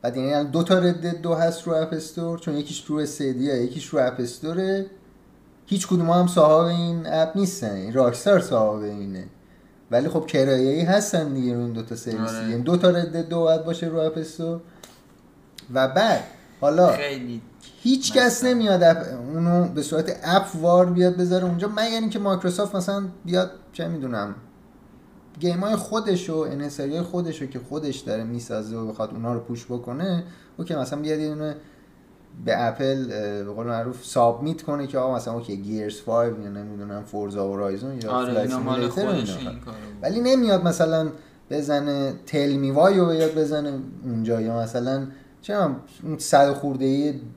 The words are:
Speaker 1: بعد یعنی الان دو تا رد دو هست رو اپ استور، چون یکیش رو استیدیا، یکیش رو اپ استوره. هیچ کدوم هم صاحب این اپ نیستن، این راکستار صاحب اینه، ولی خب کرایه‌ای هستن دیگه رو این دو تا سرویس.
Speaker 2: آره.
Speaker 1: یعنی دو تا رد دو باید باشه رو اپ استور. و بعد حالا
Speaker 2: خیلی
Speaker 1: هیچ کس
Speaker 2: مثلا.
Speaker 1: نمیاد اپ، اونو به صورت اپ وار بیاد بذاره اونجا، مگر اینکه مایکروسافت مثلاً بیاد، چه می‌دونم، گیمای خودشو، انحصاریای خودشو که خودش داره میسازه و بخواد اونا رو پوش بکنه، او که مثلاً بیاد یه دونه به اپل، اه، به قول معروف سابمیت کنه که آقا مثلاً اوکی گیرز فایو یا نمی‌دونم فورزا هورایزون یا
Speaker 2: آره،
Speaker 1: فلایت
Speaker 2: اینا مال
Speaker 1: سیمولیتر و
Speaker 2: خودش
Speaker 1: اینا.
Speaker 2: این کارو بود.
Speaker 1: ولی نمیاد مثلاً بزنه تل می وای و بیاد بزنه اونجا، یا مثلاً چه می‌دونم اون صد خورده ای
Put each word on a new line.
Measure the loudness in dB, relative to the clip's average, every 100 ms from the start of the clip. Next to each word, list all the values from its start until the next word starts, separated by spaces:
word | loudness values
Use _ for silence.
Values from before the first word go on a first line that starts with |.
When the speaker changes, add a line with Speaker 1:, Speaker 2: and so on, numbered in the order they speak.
Speaker 1:
بعد | -4 -2
یعنی | 0
الان | 0 0
دو | 0
تا | 4 4
رد | 4 0 -4 -4
دو | -2
هست | 2 2 0 -2
رو |
اپ | 0 0
استور، | -4 -8 -8 -6 -4
چون | -4 -4
یکیش | -4 -10
رو | -4 -2
استیدیا، | -2 -4 -4 0 0 0
یکیش | 0 -4 -4
رو | 2 2
اپ | 0
استوره. | -6 -6 -6 -2 0 0 -4 -12 -20 -20 -20 -20 -20 -20 -4
هیچ | -2 2
کدوم | 2 4
هم | 4 4
صاحب | 6 8 8 6
این | 0 -2 -4 -2
اپ | 0 0 0
نیستن، | -2 -2 -6
این | -6 -2
راکستار | 2 2 2 4 4
صاحب | 4 2 2 0
اینه، | -6 -6 -8 -10 -12 -18 _ -20 _ _ _
ولی | 0 2
خب | -2 -2
کرایه‌ای | 2 4 4 2 2
هستن | 4 2 2 0 0
دیگه | -2 0
رو | 0
این | -4
دو | -6
تا | -8 -8
سرویس. | -6 -4 -4
Speaker 2:
آره. | -4 -4
Speaker 1:
یعنی | -2
دو | 2 4
تا | 4
رد | 4 0 -4 -4
دو | 0
باید | 2 2
باشه | 0 -4 -4
رو | 0
اپ | -2 -2
استور. | -8 -6 -6 -6 -10 -20 -20 -20 _ _ _ _ _ -20 -6
و | 0 2
بعد | 4 4 2 -2 -16 -20 0
حالا | 2 6 6
Speaker 2:
خیلی | 6 -2 -4 -8 -10 -12 -20 -20 -4
Speaker 1:
هیچ | 2 2 4
کس | 4 4 2
Speaker 2:
مثلا. | 2
Speaker 1:
نمیاد | 2 4 6
اپ، | 6 6 0 -8 -6
اونو | 0 4 4 2
به | 0
صورت | -2 -2 -2 -4
اپ | 2 2 2 0
وار | 6 6 6
بیاد | 6 4 4
بذاره | 2 2
اونجا، | 2 0 -2
مگر | 0 0 0
اینکه | -2 -2
مایکروسافت | 0 0 0 -2 -2
مثلاً | -2 -2 -2 -4 -8
بیاد، | -2 0 0 -6 -18
چه | -8 -6
می‌دونم، | -4 -4 -4 -6 -8 -16 -20 -20 -20 -20 -20 -20 -20 -20 -6
گیمای | -2 -2 0 -2
خودشو، | -2 -4 0 -2 0 -4 -4
انحصاریای | -4 -8 -6 -6 -4
خودشو | -4 -4 -4 -6 -8
که | -10
خودش | -8 -6 -6 -6
داره | -6 -6
میسازه | -4 -8 -6 -8 -6 -6
و | -8
بخواد | -6 -6
اونا | -6 -4
رو | -4
پوش | -6 -10 -8
بکنه، | -8 -8 -6 -2 -2 -4 -16 -20 -12
او |
که | -6 -4
مثلاً | -4 -4
بیاد | -2 -2
یه | -2
دونه | -4 -6 -8 -16 -20 _ _ _ _ -20 -10
به | -2 0 0
اپل، | 0 -2 -2 -4
اه، | -6 -6 -6
به | -8
قول | -8 -6
معروف | -4 -6 -8
سابمیت | -4 4 4 2 -4 -6
کنه | -4 -4 -2
که | -2
آقا | -2 -2
مثلاً | -4
اوکی | -8 -8 -8
گیرز | -6 -6 -6 -8
فایو | -2 0 0 -2
یا | -8
نمی‌دونم | -10 -10 -12 -10 -10
فورزا | -8 -6 -6 -4 -2
هورایزون | -2 -4 -4 -6 -8
یا | -2
Speaker 2:
آره، | -2 0
Speaker 1:
فلایت | 0 0
Speaker 2:
اینا | -2
مال | -2 0 0
Speaker 1:
سیمولیتر | 0 0
و |
Speaker 2:
خودش | 0 -2 -6
Speaker 1:
اینا. | -8
Speaker 2:
این | -10
کارو | -14 -16
بود. | -16 -6
Speaker 1:
ولی | -4 0
نمیاد | 4 4 6 4
مثلاً | 4 2 2 2 0 -6 -18 -20 -6
بزنه | -4 0 0 0 -2 -2 -4 -4
تل | 0 2
می | 2 2
وای | 6 6 6
و | 4
بیاد | 4 2
بزنه | 2 0 0 -2 -6 -10 -10
اونجا، | -6 -4 0 0
یا | 0 -2
مثلاً | -2 -2 -2 -2 -4 -12 -20 -20
چه | -6
می‌دونم | 0 0 -2 -10 -14
اون | -8 -6
صد | 4 6 6
خورده | 2 -4 -2
ای | 0 0 0 -4 -10